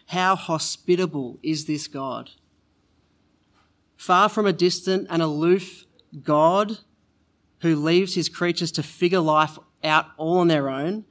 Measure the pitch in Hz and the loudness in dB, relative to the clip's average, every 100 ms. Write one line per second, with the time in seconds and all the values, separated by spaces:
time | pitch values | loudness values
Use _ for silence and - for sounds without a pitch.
0 | _ 175 185 190 - 156 - - - 175 | _ -2 0 0 -2 -4 -4 -8 0 0
1 | 180 147 123 131 151 156 151 151 - 139 | 0 -4 -8 -8 -6 -6 -6 -8 -8 -10
2 | 135 120 123 - _ _ _ _ _ _ | -8 -10 -12 -20 _ _ _ _ _ _
3 | _ _ _ _ _ _ _ _ _ _ | _ _ _ _ _ _ _ _ _ _
4 | - 180 208 220 202 160 175 180 185 190 | 0 4 4 2 0 2 0 0 -2 -2
5 | - 165 160 147 165 190 190 - _ _ | -2 -2 -2 0 2 2 0 -18 _ _
6 | _ 143 143 151 160 190 214 220 _ _ | _ -12 0 4 4 4 -2 -6 _ _
7 | _ _ _ _ _ _ 165 156 156 175 | _ _ _ _ _ _ 0 0 2 2
8 | 190 185 151 - 175 165 165 - - - | 2 -4 -6 -4 -4 -2 -4 -6 -8 -2
9 | 180 185 156 151 151 - _ _ 156 156 | 0 2 4 2 2 -4 _ _ 0 0
10 | - - 160 180 170 156 139 135 156 214 | 0 -8 0 4 4 2 0 -4 -6 -6
11 | 208 | -12